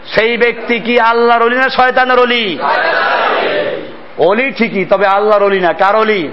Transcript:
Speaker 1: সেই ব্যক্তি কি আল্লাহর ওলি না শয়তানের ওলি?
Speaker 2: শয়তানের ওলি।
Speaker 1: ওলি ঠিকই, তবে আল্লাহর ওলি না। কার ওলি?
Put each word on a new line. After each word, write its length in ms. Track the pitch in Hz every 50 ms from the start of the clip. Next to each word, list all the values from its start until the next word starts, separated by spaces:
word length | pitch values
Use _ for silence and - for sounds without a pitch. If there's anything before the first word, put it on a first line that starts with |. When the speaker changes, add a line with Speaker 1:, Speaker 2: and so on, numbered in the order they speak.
| - - -
Speaker 1:
সেই 220 | 208 220 233 240
ব্যক্তি 420 | 220 240 233 233 233 - - 240 220
কি 220 | 180 233 240 240
আল্লাহর 420 | 226 226 233 233 233 233 233 233
ওলি 140 | 233 233 247
না 120 | 262 269 262
শয়তানের 500 | - - 254 254 247 254 254 254 254 247
ওলি? 400 | 247 240 240 233 220 190 156 127
Speaker 2:
শয়তানের 880 | - - - - - - - - - - - - - - - - - -
ওলি। 440 | - - - - - - - - - - - - - -
Speaker 1:
ওলি 320 | 147 180 208 233 269 269
ঠিকই, 340 | - - 233 196 170 196 180
তবে 220 | 147 202 185 -
আল্লাহর 360 | 190 196 202 208 214 214 202
ওলি 180 | 202 196 196 185
না। 120 | 180 165
কার 240 | 160 170 190 196 208
ওলি? 320 | 220 220 214 214 190 151 127